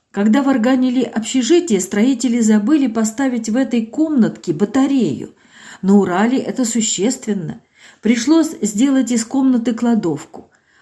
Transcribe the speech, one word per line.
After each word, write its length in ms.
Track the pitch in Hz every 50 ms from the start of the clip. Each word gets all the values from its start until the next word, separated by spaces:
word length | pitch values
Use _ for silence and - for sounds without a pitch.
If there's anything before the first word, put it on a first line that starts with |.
| _ _
Когда 300 | - 202 208 214 214 277
варганили 640 | 262 277 269 247 214 262 269 254 254 254 240 262 233
общежитие, 800 | - - 220 214 - - 262 240 254 339 349 349 - 214 180
строители 580 | 185 - - 208 208 269 277 - - 247 226 240
забыли 480 | 220 214 220 214 202 247 311 294 269 240
поставить 600 | 214 226 220 220 - - 277 262 247 233 233 226
в 80 | 214 262
этой 280 | 269 262 247 233 220
комнатке 680 | - - 294 311 320 302 254 202 160 - - - - 156
батарею. 800 | 151 208 208 214 269 262 285 277 262 214 156 120 - - - - _ _ _ _ - - - - -
На 160 | - 190 202 202
Урале 420 | 190 180 175 185 214 240 262 247
это 260 | - - - - 254
существенно. 960 | 220 - 233 208 - - - 185 254 - - - 214 202 190 165 147 - - - _ _ _ - - - _
Пришлось 500 | - 214 247 233 233 285 320 330 302 320 - -
сделать 500 | - 190 196 202 262 285 269 262 254 -
из 140 | 247 226 -
комнаты 480 | - - 269 262 262 254 233 226 262 233
кладовку. 760 | - 247 240 240 208 170 165 143 139 - - - - - _ _ _ _ _ _ _